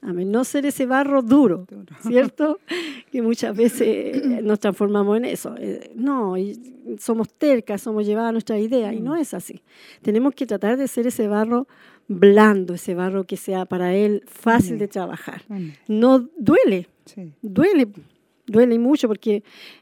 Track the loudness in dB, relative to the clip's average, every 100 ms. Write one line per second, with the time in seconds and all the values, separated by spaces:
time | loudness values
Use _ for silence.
0 | -8 -6 -2 -2 -2 -2 -4 -4 -2 0
1 | 0 0 4 4 4 0 -8 -20 -20 -12
2 | 0 2 2 0 -4 -4 -6 -8 -8 -14
3 | -10 -4 -2 -2 -4 0 0 2 -2 -2
4 | -4 -4 -2 -2 -2 0 -2 -2 -2 0
5 | 0 0 -2 -6 -10 -12 -10 -12 -14 -6
6 | -4 -2 -4 -4 -6 -10 -18 -20 -16 -12
7 | -6 -4 -4 -2 2 2 0 -8 -6 -4
8 | -2 -2 -2 -4 -4 -4 -2 -2 -2 -6
9 | -6 -4 -6 -8 -14 -20 _ _ -20 -10
10 | -2 0 0 -2 -6 -2 -2 -2 -2 -2
11 | -4 -2 -2 0 0 -2 -4 _ -20 _
12 | -8 6 8 10 8 6 -2 -8 -6 -4
13 | -4 -4 -6 -8 -6 -6 -4 -4 0 2
14 | 2 0 -6 -4 2 2 2 -2 -6 -8
15 | -10 -12 -14 -18 -14 -12 -12 -12 -4 4
16 | 6 6 2 -4 2 4 4 0 -6 _
17 | _ -18 -18 -14 -6 0 2 4 0 -4
18 | -20 _ _ _ 0 4 4 4 2 2
19 | 0 -2 -2 -4 -4 -20 -20 -8